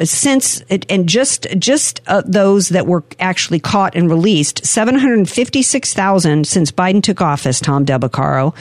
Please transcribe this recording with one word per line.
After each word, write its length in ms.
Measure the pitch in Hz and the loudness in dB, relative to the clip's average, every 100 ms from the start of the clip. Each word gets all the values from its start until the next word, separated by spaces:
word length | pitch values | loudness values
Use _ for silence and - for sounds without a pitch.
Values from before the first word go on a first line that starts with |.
since, 580 | 165 - 285 269 - - - | -4 0 0 0 0 -4 -4
and 400 | 196 - 196 170 | -4 -2 -2 0
just, 380 | 208 269 - - 190 | 0 0 -2 -4 -2
just, 440 | 196 294 - - - | 0 0 0 -6 -2
uh, 160 | 196 190 | -2 0
those 420 | 196 196 202 175 | 2 4 2 2
that 160 | 175 - | 0 0
were 180 | 175 - - | -2 -2 -4
actually 400 | 185 180 - 170 | -4 -2 -2 -4
caught 360 | - 202 190 170 | 0 0 0 0
and 120 | 170 | 2
released, 560 | 165 196 175 147 - - | 2 2 2 0 -4 -4
seven 260 | - 220 | 0 2
hundred 340 | 262 262 233 185 | 2 2 2 0
fifty-six 680 | - 247 277 254 269 - - | 0 -2 0 0 -2 -4 -2
thousand 500 | 196 196 170 151 151 | 0 2 2 2 0
since 260 | 190 151 | 0 0
Biden 300 | - 185 202 | 0 0 2
took 200 | 208 185 | 0 0
office, 380 | 170 143 135 127 | 0 0 -2 -2
Tom 260 | - 139 139 | 0 0 2
Del 120 | 131 | 0
Beccaro. 560 | 123 - 143 135 139 - | -2 -2 0 0 -2 -4